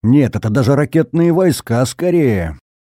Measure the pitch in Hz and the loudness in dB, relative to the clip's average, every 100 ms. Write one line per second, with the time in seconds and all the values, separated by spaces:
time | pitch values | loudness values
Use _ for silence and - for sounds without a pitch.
0 | 107 143 120 104 110 110 120 139 147 165 | 2 2 2 -2 -2 0 0 0 0 -2
1 | 156 165 170 165 185 - - 117 127 - | -2 0 0 2 0 -2 -4 -2 -2 -2
2 | 180 175 139 101 82 71 _ _ _ | -2 0 0 0 -4 -10 _ _ _